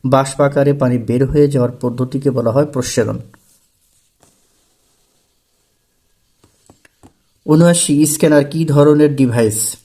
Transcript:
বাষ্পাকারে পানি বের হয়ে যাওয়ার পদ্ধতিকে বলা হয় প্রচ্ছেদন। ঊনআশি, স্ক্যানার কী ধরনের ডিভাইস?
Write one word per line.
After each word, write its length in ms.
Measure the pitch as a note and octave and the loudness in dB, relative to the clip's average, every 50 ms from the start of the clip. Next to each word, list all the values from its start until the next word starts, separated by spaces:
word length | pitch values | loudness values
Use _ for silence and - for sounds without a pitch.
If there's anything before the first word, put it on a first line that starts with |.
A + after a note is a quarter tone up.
| - | 0
বাষ্পাকারে 680 | B2+ C3+ C3+ C3+ C#3 - - D3 C#3 C#3 D3 C#3 C#3+ C#3 | 0 0 0 0 -2 -2 -2 -2 0 0 0 0 0 0
পানি 240 | C#3+ C3+ B2+ B2 B2 | 0 0 -2 -2 -2
বের 280 | A2+ - A#2 B2 C3+ | -2 -2 -2 -2 0
হয়ে 220 | C3 - D3 D3 C#3+ | 0 2 2 2 2
যাওয়ার 240 | C#3 C3+ B2 A#2+ B2 - | 2 0 -2 -2 -4 -6
পদ্ধতিকে 500 | - B2 A#2 A#2 B2+ B2+ - C3 C3+ C#3+ | -8 -8 -4 -4 -6 -6 -6 -4 -4 -2
বলা 200 | A#2+ B2 A#2 A#2 | -2 -2 -2 0
হয় 140 | A2 C#3 D3+ | 0 0 -2
প্রচ্ছেদন। 540 | D3 - C3 A#2+ - - - A2+ F2+ - - - - _ _ _ _ _ _ _ _ _ _ _ _ _ _ _ _ _ _ _ _ _ _ _ _ _ _ _ _ _ _ _ _ _ _ _ _ _ _ _ _ _ _ _ _ _ _ _ _ _ _ _ _ _ _ _ _ _ _ _ _ _ _ _ _ _ _ _ _ _ _ _ _ _ _ _ - _ _ _ _ _ _ _ | -2 -4 -6 -6 -4 -4 -4 -4 -4 -4 -10 -12 -16 _ _ _ _ _ _ _ _ _ _ _ _ _ _ _ _ _ _ _ _ _ _ _ _ _ _ _ _ _ _ _ _ _ _ _ _ _ _ _ _ _ _ _ _ _ _ _ _ _ _ _ _ _ _ _ _ _ _ _ _ _ _ _ _ _ _ _ _ _ _ _ _ _ _ _ -20 _ _ _ _ _ _ _
ঊনআশি, 600 | - D3+ D#3+ E3+ F3 F3 E3+ - - D3 C#3+ D#3 | 0 4 4 6 4 4 2 0 0 0 0 2
স্ক্যানার 380 | D3 D3+ - - D#3 D3+ D3 C#3 | 0 0 0 0 2 2 2 0
কী 220 | C#3+ - D#3+ E3 | 0 -4 -6 -4
ধরনের 500 | D#3 C#3 D3 C#3+ D3+ D3+ D3 D3+ D3 C#3+ | 0 2 4 4 4 4 4 2 2 2
ডিভাইস? 600 | C3+ C3+ B2 A2+ A#2+ A#2 A2 G#2+ - - - - - _ | 0 0 0 2 0 0 0 0 -2 -6 -8 -8 -12 _